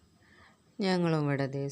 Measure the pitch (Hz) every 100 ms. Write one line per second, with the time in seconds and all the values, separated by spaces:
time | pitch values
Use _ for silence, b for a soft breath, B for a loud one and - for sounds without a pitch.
0 | _ _ B B B B _ - 196 180
1 | 170 160 147 139 139 139 139